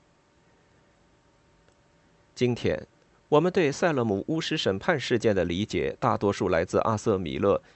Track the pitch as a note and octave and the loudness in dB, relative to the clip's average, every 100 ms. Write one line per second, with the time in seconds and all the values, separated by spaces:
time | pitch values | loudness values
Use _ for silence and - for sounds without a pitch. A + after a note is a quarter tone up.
0 | _ _ _ _ _ _ _ _ _ _ | _ _ _ _ _ _ _ _ _ _
1 | _ _ _ _ _ _ _ _ _ _ | _ _ _ _ _ _ _ _ _ _
2 | _ _ _ - B2 A2 G2+ D#2+ - _ | _ _ _ -2 0 0 -2 -2 -6 _
3 | _ _ - D3 F3 F#3 D3+ C#3 F3+ C#3+ | _ _ 0 2 4 2 0 2 0 0
4 | A2+ G2 - D#3+ - D#3+ - F#2+ - A2+ | 0 -2 -2 -6 -4 -4 -2 -2 -2 -2
5 | - B2 A2+ G2 F2 F2 G#2+ F2 C2+ - | 0 0 2 2 0 -2 -2 -2 -2 -2
6 | C3 G#2 G2+ - G2 E2 F#2 G2 - G#2+ | -2 0 0 0 0 0 0 0 0 0
7 | - F#2+ E2+ C2+ G2+ F#2+ - | 0 -2 -2 0 2 2 0